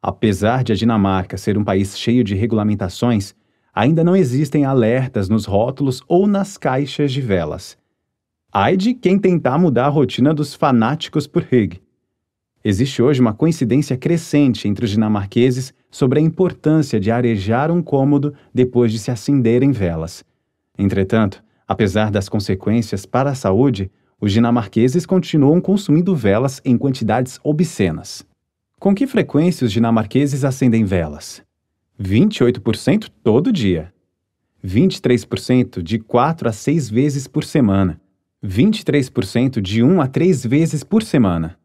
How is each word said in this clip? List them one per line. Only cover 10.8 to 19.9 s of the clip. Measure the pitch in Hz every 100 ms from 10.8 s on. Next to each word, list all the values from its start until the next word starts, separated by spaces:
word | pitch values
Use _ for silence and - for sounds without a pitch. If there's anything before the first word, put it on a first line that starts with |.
| 110 151 - 156 143
por | 175 165
Hygge. | 127 98 - _ _ _ _ _ _ _ _ 113
Existe | 98 131 -
hoje | 120 139
uma | 123
coincidência | 104 160 165 120 127 151
crescente | 131 147 165 165 147 139 110 104
entre | 101 117
os |
dinamarqueses | 104 107 104 98 - 127 127 131 _ _
sobre | - 135 139
a |
importância | 160 165 185 - 151 156 143 107
de | 98
arejar | 113 123 110 95 117 151
um | 175
cômodo | 165 139 135 143 143 143 _
depois | - 127 120 120
de | 113
se | 107
acenderem | 123 - 143 113 120 139
velas. | 139 92